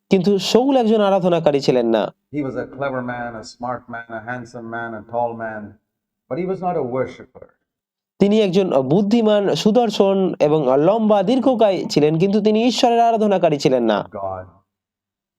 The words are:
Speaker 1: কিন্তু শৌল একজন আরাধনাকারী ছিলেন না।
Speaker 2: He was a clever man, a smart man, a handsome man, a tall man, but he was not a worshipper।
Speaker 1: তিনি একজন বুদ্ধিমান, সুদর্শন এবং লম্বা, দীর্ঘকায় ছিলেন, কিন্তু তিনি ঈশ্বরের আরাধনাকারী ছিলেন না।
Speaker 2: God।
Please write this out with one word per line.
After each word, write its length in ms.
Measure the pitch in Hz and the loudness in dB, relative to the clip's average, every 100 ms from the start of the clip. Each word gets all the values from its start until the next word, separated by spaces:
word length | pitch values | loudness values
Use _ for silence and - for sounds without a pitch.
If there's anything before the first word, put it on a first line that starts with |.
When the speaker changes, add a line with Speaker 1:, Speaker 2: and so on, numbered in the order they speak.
| - | -2
Speaker 1:
কিন্তু 300 | 196 175 196 | 0 2 0
শৌল 380 | 190 220 269 269 | 2 0 2 2
একজন 240 | 220 220 | 2 2
আরাধনাকারী 580 | 202 190 180 170 160 143 | 2 2 2 2 2 0
ছিলেন 280 | 139 127 117 | 2 0 2
না। 260 | 113 95 - _ | 0 -2 -8 _
Speaker 2:
He 80 | 143 | -8
was 140 | 131 120 | -8 -8
a 120 | 120 131 | -10 -8
clever 260 | 139 131 | -8 -6
man, 300 | 123 120 120 113 | -8 -10 -10 -12
a 100 | 110 | -16
smart 300 | - 123 120 - | -12 -10 -10 -10
man, 160 | 117 117 | -16 -12
a 120 | 113 110 | -14 -10
handsome 380 | 123 120 123 113 | -12 -12 -16 -12
man, 200 | 117 117 | -10 -10
a 100 | 110 104 | -12 -8
tall 180 | 120 120 117 | -6 -4 -6
man, 240 | 113 107 104 101 _ _ _ _ - | -10 -10 -14 -20 _ _ _ _ -12
but 80 | 135 | -8
he 80 | 185 | -6
was 100 | 185 180 | -6 -4
not 80 | 165 127 | -4 -4
a 20 | |
worshipper। 520 | 127 123 - - 90 87 _ _ _ _ _ _ - | -4 -6 -8 -20 -20 -20 _ _ _ _ _ _ 0
Speaker 1:
তিনি 220 | 202 214 | 2 4
একজন 400 | 202 180 190 139 | 2 2 2 0
বুদ্ধিমান, 760 | 131 175 202 233 214 208 196 160 | 2 0 2 2 2 2 0 0
সুদর্শন 760 | 214 220 233 202 196 196 185 - | 2 2 2 2 2 2 0 2
এবং 260 | 147 156 127 135 | 2 2 2 2
লম্বা, 460 | 165 226 214 208 | 4 2 2 2
দীর্ঘকায় 640 | 190 262 269 240 214 180 - | 2 2 2 2 2 0 -2
ছিলেন, 300 | - 147 160 | 0 2 2
কিন্তু 220 | 196 208 | 2 2
তিনি 240 | 208 214 247 | 2 2 0
ঈশ্বরের 340 | 214 247 233 | 2 2 2
আরাধনাকারী 580 | 233 226 214 185 170 143 | 2 2 0 2 2 2
ছিলেন 260 | 147 131 | 0 2
না। 260 | 113 104 - | 2 0 -2
Speaker 2:
God। 340 | 104 95 95 92 _ _ _ _ _ _ _ _ | -10 -10 -10 -14 _ _ _ _ _ _ _ _